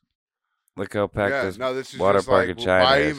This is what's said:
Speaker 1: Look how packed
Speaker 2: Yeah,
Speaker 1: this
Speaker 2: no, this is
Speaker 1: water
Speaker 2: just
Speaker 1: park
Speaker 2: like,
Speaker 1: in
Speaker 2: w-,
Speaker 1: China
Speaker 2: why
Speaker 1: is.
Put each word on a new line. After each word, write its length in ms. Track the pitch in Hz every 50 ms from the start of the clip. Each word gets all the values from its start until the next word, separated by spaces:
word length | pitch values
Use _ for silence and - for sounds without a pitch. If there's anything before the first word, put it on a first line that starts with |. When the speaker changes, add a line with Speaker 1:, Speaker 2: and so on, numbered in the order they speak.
| _ _ _ _ _ _ _ _ _ _ _ _ _ _ _ -
Speaker 1:
Look 160 | 101 95 -
how 140 | 107 101 95
packed 240 | - 107 104 101
Speaker 2:
Yeah, 120 | 139 143 -
Speaker 1:
this 120 | 98 90 101
Speaker 2:
no, 160 | 127 131 127
this 200 | 131 131 - -
is 60 | -
Speaker 1:
water 200 | 85 95 101 98
Speaker 2:
just 80 | 92 -
Speaker 1:
park 120 | - 95 92
Speaker 2:
like, 60 | 92
Speaker 1:
in 60 | 90
Speaker 2:
w-, 100 | 87 90
Speaker 1:
China 180 | 92 92 92 90
Speaker 2:
why 120 | 90 135 139
Speaker 1:
is. 100 | 147 151 151